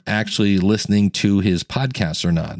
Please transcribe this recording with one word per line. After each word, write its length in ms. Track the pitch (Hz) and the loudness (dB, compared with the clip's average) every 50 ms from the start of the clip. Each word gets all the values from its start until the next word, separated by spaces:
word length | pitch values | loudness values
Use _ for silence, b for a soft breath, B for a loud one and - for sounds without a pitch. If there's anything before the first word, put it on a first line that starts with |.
| - | -4
actually 500 | 110 107 110 110 - - - 104 101 98 | -4 -2 -2 -2 -4 -2 0 2 2 2
listening 540 | 92 92 101 110 107 - - 104 104 101 92 | 2 2 2 0 0 0 0 2 2 2 2
to 300 | - - - 101 101 98 | 0 0 0 2 2 2
his 240 | 92 101 87 82 - | 2 2 0 0 -4
podcast 580 | _ - 127 135 127 - - 98 78 80 - - | _ -4 -4 -4 -4 -4 -4 -4 -4 -4 -2 0
or 80 | 87 | 0
not? 280 | 82 82 80 76 71 | 0 0 -2 -4 -10